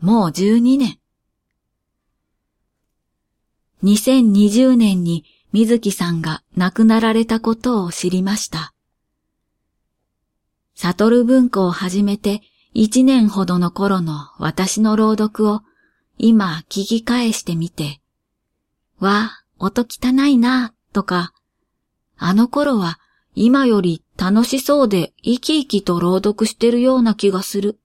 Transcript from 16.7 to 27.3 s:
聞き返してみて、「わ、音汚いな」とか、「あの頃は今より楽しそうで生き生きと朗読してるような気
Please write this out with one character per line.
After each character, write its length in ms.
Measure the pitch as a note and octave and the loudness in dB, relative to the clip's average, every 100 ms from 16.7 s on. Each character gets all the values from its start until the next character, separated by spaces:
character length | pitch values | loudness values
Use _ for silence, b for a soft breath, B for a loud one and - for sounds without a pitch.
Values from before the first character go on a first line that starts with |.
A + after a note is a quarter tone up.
聞 160 | G3 G3 | -8 -4
き 180 | A3+ | -4
返 280 | A3+ B3 A#3 | -2 -2 -2
し 100 | A3 | -4
て 140 | - E3 | -6 -6
み 120 | E3+ | -6
て、 320 | - D3 C#3+ _ _ _ _ _ _ _ _ _ - | -8 -10 -12 _ _ _ _ _ _ _ _ _ -4
「わ、 420 | G3 G#3 A3 - _ - | -2 0 -2 -10 _ -8
音 280 | F#3+ - A#3 | -4 -2 -4
汚 220 | - B3+ C4 C#4+ | -4 0 2 2
い 100 | B3+ | 4
な」 380 | A#3+ C4 A#3 - _ | 2 0 -2 -10 _
と 120 | G3+ | -6
か、 280 | G3 F3+ F3 _ _ _ _ _ _ _ _ - | -4 -4 -6 _ _ _ _ _ _ _ _ -8
「あ 160 | E3+ | -2
の 140 | G3+ A#3+ | 0 0
頃 300 | C#4+ C#4+ A3+ | 0 0 0
は 200 | E3+ E3 _ _ _ | -2 -6 _ _ _
今 320 | - A3 C#4 B3+ | -2 2 4 2
よ 140 | G#3 | 2
り 220 | F3+ D#3+ _ - | 0 -4 _ -8
楽 280 | F#3 G#3+ | 0 0
し 160 | B3 C4+ | 0 -2
そ 220 | C4+ C#4+ | 0 0
う 60 | B3 | 2
で 260 | F#3+ D3+ _ | 0 -4 _
生 180 | - B3 | -4 -4
き 200 | - D#4 | -2 -4
生 60 | C#4 | -2
き 160 | G3+ | -4
と 180 | F#3+ F3 | -2 -2
朗 160 | F3 F#3 | 0 0
読 300 | G#3 G#3 A3 | -2 -2 -4
し 80 | |
て 160 | - A#3 | 0 0
る 100 | A#3+ | 2
よ 160 | B3+ B3+ | 2 2
う 60 | |
な 120 | A3+ | 0
気 160 | G#3 G3+ | 0 0